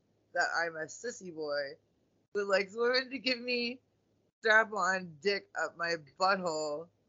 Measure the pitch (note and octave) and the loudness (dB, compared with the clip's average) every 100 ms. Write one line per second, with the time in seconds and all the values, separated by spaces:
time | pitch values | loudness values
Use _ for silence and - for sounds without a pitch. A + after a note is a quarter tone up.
0 | _ _ _ F3 E3 D#3+ E3+ D#3+ D#3+ - | _ _ _ -2 0 0 -4 -6 -10 -8
1 | A#3+ - F#3 D#3+ D3+ C#3+ C#3 D#3+ _ _ | -10 -10 -12 -8 -4 -4 -6 -12 _ _
2 | _ _ _ G3+ G3+ F#3+ G3 A3 A#3 C4 | _ _ _ -6 2 2 2 0 2 2
3 | C4 C4 A3+ A#3+ B3 A#3+ A#3+ B3+ _ _ | 0 -4 -2 -2 -2 -2 -2 -6 _ _
4 | _ _ _ _ A3+ G#3+ A3 G#3+ F3+ F#3+ | _ _ _ _ 4 6 4 0 0 0
5 | F3+ D3+ G3 G3+ - - D#3+ E3+ E3+ E3+ | -4 -2 0 0 -4 -4 -4 -2 -2 -2
6 | C#3+ - F#3 G3 F3 D#3 D3+ D3 E3+ _ | -4 0 2 2 0 -2 -2 -6 -10 _